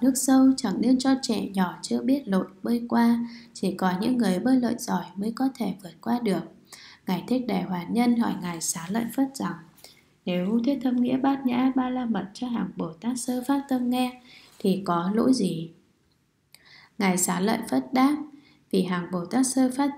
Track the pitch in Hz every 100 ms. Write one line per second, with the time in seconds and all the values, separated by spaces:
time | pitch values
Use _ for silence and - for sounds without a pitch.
0 | 262 269 - 262 262 262 202 - 226 254
1 | 269 262 - 226 - 190 180 165 - 240
2 | 240 277 208 190 180 - 220 240 240 233
3 | 233 233 233 - - - 190 185 185 180
4 | 233 247 196 180 240 262 233 233 - 185
5 | - 196 214 233 269 - 202 190 170 -
6 | 226 240 220 170 - - _ - - -
7 | - 175 - 254 240 190 175 180 170 208
8 | 240 233 214 185 175 170 - 175 170 220
9 | 233 - 269 - 180 165 - _ - -
10 | _ _ - 180 185 233 233 277 262 247
11 | 247 262 269 269 247 247 262 262 254 254
12 | 240 202 190 - 247 226 185 - 170 160
13 | 226 254 - 247 247 277 269 254 240 247
14 | 254 247 - - - - 196 185 185 175
15 | 180 220 254 254 180 165 165 - _ _
16 | _ _ _ _ _ - _ - - -
17 | 196 180 185 175 202 233 - 262 - 254
18 | 269 294 - - - _ _ 190 180 180
19 | 170 180 175 247 262 262 254 262 277